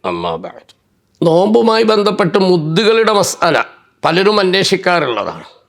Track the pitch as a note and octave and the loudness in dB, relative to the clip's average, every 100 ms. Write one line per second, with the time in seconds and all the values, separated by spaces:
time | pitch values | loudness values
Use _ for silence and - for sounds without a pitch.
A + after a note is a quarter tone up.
0 | F#2+ F2 E2+ D#2+ - - _ _ _ _ | -6 -6 -6 -8 -12 -20 _ _ _ _
1 | _ _ E3 E3 G3+ A#3 A3+ A3 A3 G#3+ | _ _ 2 2 4 2 2 2 2 2
2 | G#3 G3+ F#3 G#3 F#3+ F3+ D3+ E3 G#3+ A3+ | 0 0 0 0 2 0 0 0 0 2
3 | A3 G#3 F3+ - E3+ C3 - - _ _ | 2 0 -2 -2 0 0 -4 -12 _ _
4 | D3 E3 G3 G#3+ F#3 F#3+ - F#3+ F#3 F3 | -2 2 2 2 0 0 0 -2 0 0
5 | C#3 G#2+ F2+ E2 - _ | -2 -4 -6 -10 -20 _